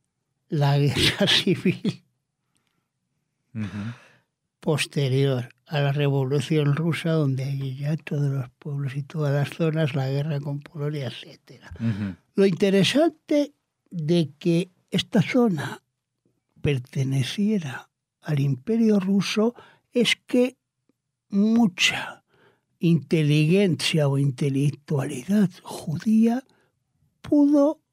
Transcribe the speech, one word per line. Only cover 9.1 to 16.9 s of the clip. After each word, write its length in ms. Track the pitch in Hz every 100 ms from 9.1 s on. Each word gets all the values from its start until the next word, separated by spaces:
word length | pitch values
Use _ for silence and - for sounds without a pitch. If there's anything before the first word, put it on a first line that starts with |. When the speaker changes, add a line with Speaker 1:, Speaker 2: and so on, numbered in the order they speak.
| 160 147
Speaker 1:
las 240 | 143 139 -
zonas, 380 | 165 156 156
la 160 | 135 131
guerra 280 | 139 147 143
con 200 | 147 143
Polonia, 460 | - 156 147 151 123
etcétera. 680 | - - - _ - - -
Speaker 2:
Ujú. 340 | 113 101 101 90 _
Speaker 1:
Lo 100 | - 196
interesante 1080 | 165 196 196 185 269 330 - _ 294 285 _ _ _ _
de 400 | 180 151 175 147 -
que 320 | 175 165 180 _ _
esta 320 | 185 - 226
zona 600 | - 254 240 160 131 - _ _ _ _ _ _ _ _
perteneciera 1300 | 156 139 123